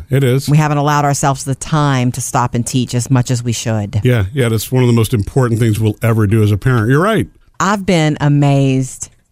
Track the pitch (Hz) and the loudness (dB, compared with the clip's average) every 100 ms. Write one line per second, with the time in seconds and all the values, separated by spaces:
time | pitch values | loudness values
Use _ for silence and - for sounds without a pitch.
0 | - 135 131 131 139 151 151 147 143 147 | -2 0 2 0 2 0 2 0 0 0
1 | 143 139 143 135 139 131 - 156 147 131 | 0 0 -2 -2 -6 -8 -4 0 0 0
2 | 123 123 - 131 120 120 113 131 120 123 | -2 -4 -4 -2 -2 -2 -2 -4 -2 -4
3 | - 127 - 120 120 113 123 110 101 104 | 0 0 0 -2 -4 -4 -4 -4 -2 0
4 | 127 120 95 139 117 110 - 127 123 117 | 0 0 -2 -2 -2 -2 -2 0 2 2
5 | 107 117 98 139 123 113 117 104 110 - | 0 -2 -2 -2 0 0 0 0 -2 0
6 | 113 113 104 113 104 101 131 123 107 139 | -2 0 2 2 2 2 0 0 2 2
7 | 196 208 104 _ _ _ 175 208 190 175 | 2 0 -4 _ _ _ -2 0 0 2
8 | 151 147 147 143 143 139 135 131 131 - | 2 0 2 4 4 4 2 0 -2 -8
9 | - _ _ | -18 _ _